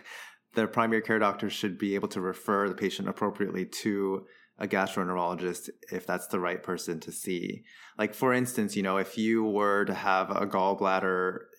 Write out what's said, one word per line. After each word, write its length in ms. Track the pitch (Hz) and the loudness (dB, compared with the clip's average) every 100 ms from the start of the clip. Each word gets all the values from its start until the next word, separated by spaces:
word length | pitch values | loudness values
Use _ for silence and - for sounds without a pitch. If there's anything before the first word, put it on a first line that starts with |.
| - - | -10 -16
<laughs> 340 | - - _ | -18 -20 _
the 120 | 113 107 | -2 0
primary 360 | - 113 113 | 2 2 2
care 180 | 110 110 | 2 4
doctor 280 | 104 98 101 | 4 2 -4
should 300 | - 104 85 | -2 -4 -2
be 160 | 101 | 0
able 140 | 98 101 | 0 -2
to 120 | 101 | -2
refer 480 | 92 90 - 101 101 | -4 -4 0 2 2
the 60 | |
patient 340 | 92 101 - 98 | 0 -2 -2 -4
appropriately 560 | - 104 101 98 90 92 | -2 -2 -2 -2 -2 -4
to 600 | - 110 98 98 95 - - _ - | -4 -2 0 0 -2 -6 -20 _ -8
a 80 | 101 | 0
gastroenterologist 1040 | 101 95 101 90 90 87 87 90 87 - - - | 0 0 0 0 0 0 0 -4 -4 -10 -16 -10
if 120 | 92 | -8
that's 220 | - 90 - | -4 -4 -2
the 140 | 95 | -2
right 220 | 87 90 | -2 -2
person 360 | - 90 - 80 | -4 -6 -4 -6
to 120 | - | -8
see. 500 | - - 90 95 104 - - - - | -8 -4 -4 -4 -8 -12 -20 -12 -4
Like, 180 | 107 | -2
for 200 | - 131 | 2 2
instance, 400 | 123 123 117 104 | 4 2 0 -2
you 80 | 104 | 0
know, 140 | 95 95 | 2 2
if 200 | 95 - | 0 0
you 280 | 110 113 | 2 2
were 400 | 110 101 101 101 | 2 2 4 2
to 100 | 98 | 2
have 360 | 87 95 95 95 | 0 2 2 2
a 160 | - 98 | 0 0
gallbladder, 920 | 95 95 98 98 95 92 92 92 92 - | 2 2 2 2 2 2 2 0 -2 -10